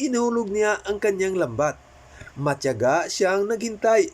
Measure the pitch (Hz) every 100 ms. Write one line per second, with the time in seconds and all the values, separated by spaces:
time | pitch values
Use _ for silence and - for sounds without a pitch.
0 | 269 240 240 233 214 208 214 202 196 202
1 | 214 196 190 185 151 117 147 - - -
2 | - - - - 143 165 135 117 120 160
3 | 165 - 185 196 202 226 226 214 226 220
4 | 180